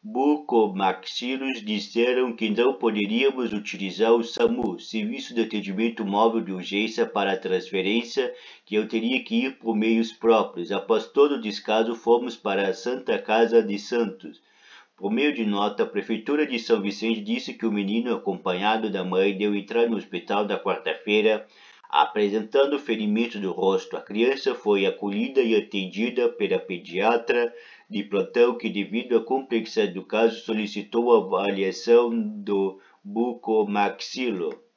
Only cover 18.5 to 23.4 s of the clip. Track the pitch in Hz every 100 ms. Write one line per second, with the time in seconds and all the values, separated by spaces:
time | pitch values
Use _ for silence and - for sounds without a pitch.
18.5 | 90 104 113 110 95 90 92 101 95 104
19.5 | 104 98 117 117 107 - 90 - 101 104
20.5 | 95 98 87 - 80 104 107 107 107 -
21.5 | _ - - - 73 - 107 104 107 104
22.5 | 135 139 143 - 110 104 107 117 107